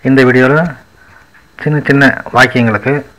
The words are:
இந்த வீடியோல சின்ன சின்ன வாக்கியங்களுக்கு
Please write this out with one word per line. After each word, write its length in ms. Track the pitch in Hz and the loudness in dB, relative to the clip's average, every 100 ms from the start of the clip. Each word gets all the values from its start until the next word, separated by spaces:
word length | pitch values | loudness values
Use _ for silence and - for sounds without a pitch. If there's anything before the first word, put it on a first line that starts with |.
இந்த 220 | 131 135 | 2 2
வீடியோல 520 | 127 123 127 147 170 - _ _ _ - _ _ _ - | 4 4 2 0 -2 -8 _ _ _ -20 _ _ _ -10
சின்ன 200 | 151 151 139 | -4 -4 0
சின்ன 360 | 139 135 - - | 0 0 -2 -4
வாக்கியங்களுக்கு 720 | 120 127 123 117 104 127 143 - | 0 0 0 -2 -2 -4 -6 -8